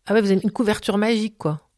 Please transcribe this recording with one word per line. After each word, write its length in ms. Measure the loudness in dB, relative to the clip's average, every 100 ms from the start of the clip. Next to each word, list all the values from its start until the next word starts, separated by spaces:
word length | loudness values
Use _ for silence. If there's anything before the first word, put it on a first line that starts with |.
| -2
Ah 80 |
ouais, 80 | 0
vous 100 | 4
avez 100 | 2
une 100 | 0
couverture 460 | 0 0 0 -2 0
magique, 400 | 0 0 -2 -6
quoi. 240 | -6 -6 -10